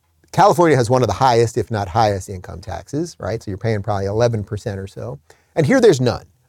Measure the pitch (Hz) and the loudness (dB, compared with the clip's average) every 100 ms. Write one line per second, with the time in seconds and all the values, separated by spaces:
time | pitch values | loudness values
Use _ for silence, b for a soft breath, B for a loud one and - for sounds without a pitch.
0 | _ _ _ - 202 156 170 131 113 127 | _ _ _ 4 4 6 4 4 2 2
1 | 117 - 135 117 113 - 101 110 98 113 | 2 2 2 4 2 -2 -4 -4 -2 0
2 | 110 98 95 92 87 87 90 92 - 143 | 2 0 -6 -14 -14 -16 -14 -14 -8 -8
3 | 170 - 95 113 - 95 113 107 98 101 | -8 -8 -8 -8 -8 -8 -4 -4 -4 -4
4 | 98 107 120 113 101 101 117 98 98 - | -2 0 0 0 -6 -8 -8 -10 -12 -14
5 | 110 139 _ b b - 151 262 226 135 | -14 -14 _ b b -2 2 4 4 4
6 | 120 - - _ | 0 -2 -10 _